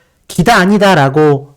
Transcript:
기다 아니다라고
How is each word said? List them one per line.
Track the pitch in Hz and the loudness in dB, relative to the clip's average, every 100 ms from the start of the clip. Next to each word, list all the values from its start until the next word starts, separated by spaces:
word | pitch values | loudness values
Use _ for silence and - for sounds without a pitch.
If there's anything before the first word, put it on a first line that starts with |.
| _ _ - | _ _ -10
기다 | - 175 214 | -4 0 0
아니다라고 | 185 208 196 160 135 147 151 135 - | 0 0 2 2 0 0 0 -2 -6